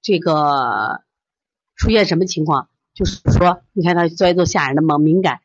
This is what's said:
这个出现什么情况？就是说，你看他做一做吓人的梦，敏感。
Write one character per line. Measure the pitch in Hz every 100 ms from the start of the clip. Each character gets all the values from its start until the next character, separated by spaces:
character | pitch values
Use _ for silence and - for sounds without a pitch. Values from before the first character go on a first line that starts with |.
这 | - 185
个 | 175 156 147 139 123 104 107 - _ _ _ _ _ _ _ _
出 | -
现 | 220 196
什 | 170
么 |
情 | 185 - 156
况？ | 143 - _ _
就 | -
是 | 185 - -
说， | - 180 180 _
你 | -
看 | 170
他 | 175 170
做 | 170 185
一 |
做 | 175 175
吓 | - 143
人 |
的 | 139
梦， | 156 147
敏 | 151 175
感。 | 180 123